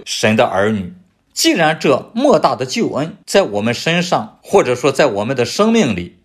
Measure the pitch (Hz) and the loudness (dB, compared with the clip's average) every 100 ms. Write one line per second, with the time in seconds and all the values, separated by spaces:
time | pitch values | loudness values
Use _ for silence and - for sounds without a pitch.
0 | - - 110 110 120 95 104 196 - - | -8 -2 0 2 0 2 0 -2 -6 -14
1 | _ _ _ - 330 269 156 160 170 123 | _ _ _ -2 0 2 2 0 0 0
2 | - 226 285 165 160 107 131 233 165 123 | -2 -2 2 4 2 -2 -6 -4 -4 -4
3 | 160 - - 202 190 101 113 120 - 170 | -6 -8 0 2 2 -2 -2 -2 -2 -2
4 | 175 143 110 _ - 196 - 160 151 - | 0 -2 -4 _ 0 2 2 0 0 2
5 | 147 98 107 131 117 - 220 226 156 90 | 0 0 -4 -2 -2 0 2 2 2 -2
6 | 87 _ | -8 _